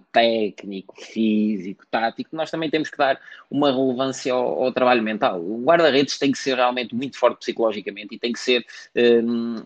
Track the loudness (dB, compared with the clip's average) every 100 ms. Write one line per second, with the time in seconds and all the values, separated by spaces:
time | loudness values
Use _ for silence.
0 | _ 2 4 2 -2 -6 -12 -12 -12 -20
1 | -12 -2 0 2 0 -2 -8 -12 -6 -4
2 | -2 -6 -12 -8 -6 -4 -2 -2 -4 0
3 | 0 0 -6 -20 -8 0 2 2 0 0
4 | -2 -4 -2 0 0 0 0 2 4 4
5 | 2 0 0 0 -6 -4 2 4 6 4
6 | 0 0 -2 -2 -2 0 0 0 -6 -6
7 | -8 0 0 0 -8 -2 -2 -2 -8 -12
8 | -14 -8 -6 -4 0 0 0 -18 -8 2
9 | 4 6 4 -2 -4 -6